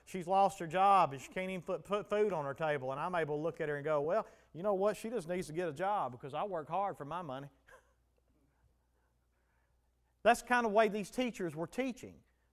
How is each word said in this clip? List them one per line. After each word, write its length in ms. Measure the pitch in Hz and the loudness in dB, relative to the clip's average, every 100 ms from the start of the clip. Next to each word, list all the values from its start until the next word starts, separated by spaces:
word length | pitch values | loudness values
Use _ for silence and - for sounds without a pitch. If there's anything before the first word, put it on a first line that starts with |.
she's 240 | - 190 170 | -10 -8 0
lost 320 | 190 196 190 | 4 4 2
her 80 | 170 | -4
job 460 | 170 196 196 160 | 2 6 8 6
and 80 | 135 | 2
she 100 | - | -8
can't 180 | - 185 | -6 -4
even 120 | 185 | -6
put, 240 | - 175 - | -4 -6 -2
put 240 | 202 190 | -4 0
food 240 | 208 214 | 2 2
on 100 | 175 | 2
her 100 | 139 | -2
table, 380 | 135 160 147 127 | -2 0 0 -2
and 80 | 135 | -4
I'm 160 | 165 180 | -2 0
able 220 | 156 151 | 0 0
to 40 | |
look 200 | 160 160 | -2 -2
at 80 | 156 | -4
her 80 | 147 | -2
and 80 | 143 | 0
go, 160 | 151 | 0
"Well, 260 | 147 208 - - _ | 2 0 -2 -12 _
you 100 | 147 | -6
know 100 | 202 | 0
what? 240 | 196 202 202 | 2 2 0
She 120 | 226 | -6
just 200 | 240 160 | -6 -4
needs 180 | 180 151 | -6 -4
to 60 | |
get 160 | 156 180 | -4 -4
a 40 | |
job 380 | 143 190 208 139 | -2 -2 -2 -2
because 220 | 123 143 | -6 -10
I 100 | 147 | -6
work 240 | 202 175 147 | -4 -6 -4
hard 300 | 170 202 160 | -2 -2 -4
for 80 | 143 | -8
my 160 | 165 | -8
money." 260 | 170 131 139 _ _ | -6 -8 -10 _ _
<laughs> 2500 | - _ _ _ _ _ _ _ _ _ _ _ _ _ _ _ _ _ _ _ _ _ _ _ _ | -20 _ _ _ _ _ _ _ _ _ _ _ _ _ _ _ _ _ _ _ _ _ _ _ _
That's 180 | 202 233 | 4 4
the 60 | - | 4
kind 180 | 247 233 | 2 4
of 80 | |
way 160 | 202 220 | 6 4
these 220 | 208 190 | 2 -4
teachers 440 | - 254 - 180 147 | -2 -2 -2 -6 -4
were 120 | 165 | -6
teaching. 540 | - 262 233 104 85 _ _ _ | -4 -4 -6 -14 -18 _ _ _